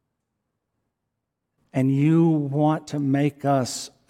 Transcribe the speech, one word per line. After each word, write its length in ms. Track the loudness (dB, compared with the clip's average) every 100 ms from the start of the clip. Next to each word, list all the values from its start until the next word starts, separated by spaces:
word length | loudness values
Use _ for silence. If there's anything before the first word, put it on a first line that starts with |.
| _ _ _ _ _ _ _ _ _ _ _ _ _ _ _ _ _
and 240 | -2 0 2
you 320 | 2 4 2
want 600 | 0 -2 0 0 -2 -4
to 120 | -6
make 460 | -2 0 -2 -2 0
us 460 | 0 0 -8 -14 _